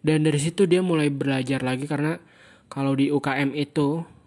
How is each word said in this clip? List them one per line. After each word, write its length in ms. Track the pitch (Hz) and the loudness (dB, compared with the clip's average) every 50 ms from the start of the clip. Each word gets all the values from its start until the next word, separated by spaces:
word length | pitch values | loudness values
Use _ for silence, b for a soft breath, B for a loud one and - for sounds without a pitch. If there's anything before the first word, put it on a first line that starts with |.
| - | 2
Dan 200 | 151 156 151 156 | 2 2 2 2
dari 160 | 156 151 147 | 2 2 2
situ 240 | 139 170 165 - 202 | 0 -2 2 2 4
dia 160 | 170 175 180 | 4 4 2
mulai 320 | 185 180 170 156 147 147 | 2 2 0 2 2 0
belajar 480 | 143 139 139 139 135 131 127 131 139 131 127 | 0 0 -2 0 0 -2 0 -2 -2 -2 -2
lagi, 200 | 127 131 127 139 | -2 -2 -4 -4
karena 320 | 147 151 139 147 156 165 - B B B B B B B B B _ | -4 -4 -2 -2 -2 -4 -6 B B B B B B B B B _
kalau 240 | - 143 139 139 135 | -6 -4 -2 0 2
di 160 | 135 139 143 | 2 2 2
U 80 | 147 143 | 2 0
K 240 | - 147 135 135 143 | 0 0 -2 0 -2
M 80 | 139 | -2
itu 560 | 131 151 143 - - 156 147 143 151 165 165 - - - _ | -2 -2 -6 -2 -2 -2 0 0 -2 -4 -6 -10 -16 -20 _